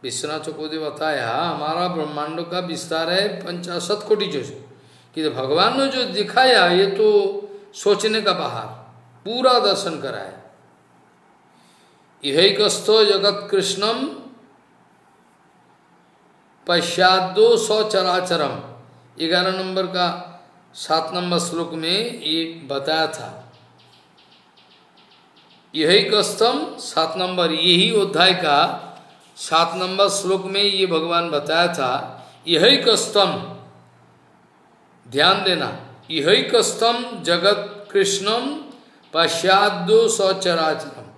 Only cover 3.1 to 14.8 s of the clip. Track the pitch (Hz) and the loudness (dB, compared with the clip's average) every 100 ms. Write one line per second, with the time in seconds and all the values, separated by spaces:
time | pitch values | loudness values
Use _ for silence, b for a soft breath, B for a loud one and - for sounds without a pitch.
3.1 | 185 208 - - 175 175 175 165 208 - | 0 -2 -4 -10 -10 -8 -8 -4 -4 0
4.1 | 208 185 147 120 - - b b b b | 0 0 -4 -8 -12 -20 b b b b
5.1 | - 156 123 131 156 202 254 269 262 233 | -4 -4 -4 0 2 2 2 0 -2 -4
6.1 | 185 202 - 262 233 175 175 196 - 214 | -4 0 4 6 6 6 4 2 4 4
7.1 | 208 196 202 - B B - 208 196 220 | 6 2 -4 -10 B B -4 0 2 2
8.1 | 220 202 175 147 117 107 - - - _ | 0 0 0 -2 -6 -10 -14 -20 -20 _
9.1 | _ - 240 254 247 247 190 180 156 135 | _ -8 2 4 4 2 0 -4 -6 -8
10.1 | 110 95 95 - _ _ _ _ _ _ | -10 -12 -16 -20 _ _ _ _ _ _
11.1 | _ _ _ _ b b b b b b | _ _ _ _ b b b b b b
12.1 | _ 143 143 196 202 214 - - 220 208 | _ -2 4 4 4 0 0 2 4 6
13.1 | 196 196 190 - 196 175 180 214 240 277 | 4 2 -2 -2 -2 0 -2 -2 -2 -6
14.1 | - - - _ _ _ _ | -8 -18 -20 _ _ _ _